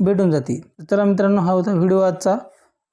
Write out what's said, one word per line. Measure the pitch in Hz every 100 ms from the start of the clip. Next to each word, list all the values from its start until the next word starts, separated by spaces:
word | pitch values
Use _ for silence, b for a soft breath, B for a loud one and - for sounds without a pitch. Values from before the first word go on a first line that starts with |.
भेटून | 190 196 185
जाते. | 156 131 120 - - 156
चला | 202
मित्रांनो, | 202 196 196 202
हा | 175
होता | 185 190
व्हिडिओ | 180 185 190
आजचा. | 190 180 190 226 - b b b _